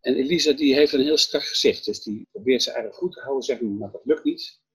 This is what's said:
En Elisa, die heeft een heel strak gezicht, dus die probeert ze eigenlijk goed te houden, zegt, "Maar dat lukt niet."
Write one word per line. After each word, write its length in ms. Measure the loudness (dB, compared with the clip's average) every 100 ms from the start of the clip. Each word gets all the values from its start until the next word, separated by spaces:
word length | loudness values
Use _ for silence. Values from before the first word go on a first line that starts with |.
En 140 | 0
Elisa, 380 | 0 2 2 2
die 220 | 2 4
heeft 180 | 6 4
een 80 | 4
heel 160 | 2 2
strak 280 | 2 0
gezicht, 400 | -4 2 2 2
dus 180 | -4 -8
die 240 | -6 -10 -10
probeert 300 | -8 0 2
ze 80 | 0
eigenlijk 300 | -4 -8 -6
goed 120 | -8
te 80 | -6
houden, 220 | -6 -6
zegt, 180 | -4 -4
"Maar 300 | -4 -6 -8
dat 140 | -12
lukt 200 | -2 -2
niet." 360 | 0 -6 -10 _ _